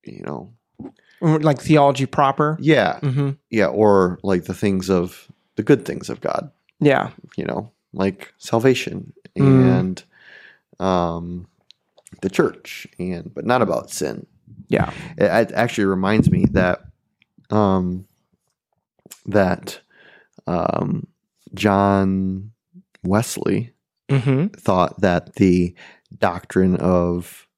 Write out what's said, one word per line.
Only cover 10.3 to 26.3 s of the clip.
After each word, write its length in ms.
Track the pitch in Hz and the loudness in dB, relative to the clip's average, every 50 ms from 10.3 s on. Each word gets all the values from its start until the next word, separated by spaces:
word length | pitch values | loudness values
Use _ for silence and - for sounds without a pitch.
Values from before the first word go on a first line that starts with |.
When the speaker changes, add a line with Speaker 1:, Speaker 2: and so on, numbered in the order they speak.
| - - - - _ _ _ _ _ _ 90 | -20 -20 -20 -20 _ _ _ _ _ _ -2
Speaker 1:
um, 600 | 95 92 90 87 85 82 85 85 87 87 87 92 _ _ _ _ _ _ _ _ _ _ _ _ _ - _ | 0 0 0 0 -2 -4 -6 -10 -10 -12 -12 -14 _ _ _ _ _ _ _ _ _ _ _ _ _ -18 _
the 80 | - 196 | -8 -4
church, 580 | 190 - 160 - - - _ - - - - - _ _ | 0 0 0 0 0 -6 _ -18 -18 -18 -18 -20 _ _
and, 340 | 87 92 90 87 - - - | -8 -8 -8 -8 -10 -12 -12
but 120 | - - | -10 -2
not 160 | 110 123 127 | 0 2 2
about 280 | 113 95 78 60 - - | 2 0 0 -4 -4 -8
sin. 360 | - - 85 69 53 - - _ _ _ _ _ - - - | -8 -8 -6 -6 -8 -10 -14 _ _ _ _ _ -20 -20 -6
Speaker 2:
Yeah. 240 | _ - - - - - - - - - | _ -2 -2 0 -2 -6 -14 -16 -16 -2
Speaker 1:
It, 80 | - - | 0 0
it 260 | 95 85 110 113 - - | 2 2 2 0 0 0
actually 320 | 85 117 120 - - 101 | -2 -2 -2 -2 -2 -2
reminds 440 | 98 98 92 95 95 107 110 - - | -2 0 -2 0 0 0 2 2 2
me 160 | - - - - | 2 2 0 0
that, 300 | - 92 92 90 90 - _ - _ _ _ _ _ _ _ _ _ _ _ _ | 0 0 0 0 -2 -4 _ -20 _ _ _ _ _ _ _ _ _ _ _ _
um, 560 | 104 107 104 98 95 95 90 90 90 92 98 _ _ _ _ _ _ _ _ _ _ _ _ _ _ _ _ _ _ _ _ - - _ _ | 0 0 2 2 2 0 -2 -4 -6 -8 -10 _ _ _ _ _ _ _ _ _ _ _ _ _ _ _ _ _ _ _ _ -20 -20 _ _
that, 540 | - 98 104 95 90 90 90 - - - - _ _ _ _ _ - _ _ _ _ _ - _ | -2 0 2 2 2 0 -4 -6 -16 -16 -16 _ _ _ _ _ -20 _ _ _ _ _ -16 _
um, 600 | - 87 87 80 - - - - - - - - _ _ _ _ _ _ _ _ - - | -4 -4 -2 -2 -2 -2 -2 -2 -4 -4 -6 -8 _ _ _ _ _ _ _ _ -20 -12
John 1000 | 92 95 104 98 98 101 101 98 98 98 95 95 95 95 95 95 95 101 107 _ _ _ _ _ 180 _ _ _ _ - | -2 0 2 2 4 4 4 2 2 0 0 -2 -2 -2 -4 -6 -8 -10 -14 _ _ _ _ _ -20 _ _ _ _ -4
Wesley 680 | 87 95 107 120 - - - - - 98 101 117 120 _ _ _ _ _ _ _ _ | 0 0 0 0 -2 -8 -6 -2 -2 -2 -2 -4 -6 _ _ _ _ _ _ _ _
Speaker 2:
Mm-hmm. 380 | 139 135 110 139 135 131 165 214 - - | -2 0 0 0 0 0 -2 -4 -6 -4
Speaker 1:
thought 420 | - - 98 92 87 - - - | -2 0 0 2 0 -2 -2 -2
that 340 | 95 95 87 87 - - - | 0 0 0 0 -2 -6 -2
the 380 | - 101 95 90 90 87 90 90 - - - - _ _ _ - - | 2 4 4 4 4 2 -2 -4 -12 -20 -20 -20 _ _ _ -6 -2
doctrine 560 | - 95 | -2 -2